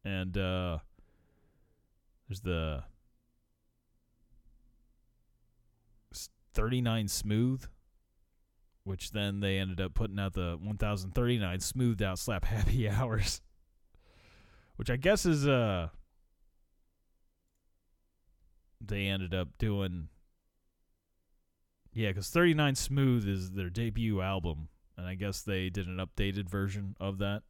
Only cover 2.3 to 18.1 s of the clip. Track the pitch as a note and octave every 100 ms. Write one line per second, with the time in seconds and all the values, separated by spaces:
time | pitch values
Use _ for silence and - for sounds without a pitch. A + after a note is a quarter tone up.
2.3 | G2+ F2+ E2+ D#2+ C#2 - - _ _ _
3.3 | _ _ _ _ _ _ _ _ _ _
4.3 | - - - _ _ _ _ _ _ _
5.3 | _ _ _ _ _ _ _ _ - -
6.3 | _ _ - A2 B2+ A#2 A2+ G2+ - G#2
7.3 | G#2+ B2 C3 - - _ _ _ _ _
8.3 | _ _ _ _ _ G2 F#2+ - G#2+ G2+
9.3 | G2+ G2 F#2+ F#2+ F2 F#2 - G2 G2 G2
10.3 | F#2 F2 E2+ G2 G#2 G#2 G#2 F#2+ G#2+ A#2+
11.3 | A#2+ F#2 F2+ - C3 A#2+ G#2 G2 F#2 -
12.3 | G2 - A2 G2 A#2+ G#2+ G#2 B2+ A2 -
13.3 | - - _ _ _ _ - _ - -
14.3 | - - - - - A#2 B2 E3+ G#3 F3
15.3 | D3+ C#3+ C3 A2 F#2 E2 - - _ _
16.3 | _ _ _ _ _ _ _ _ _ _
17.3 | _ _ _ _ _ _ _ _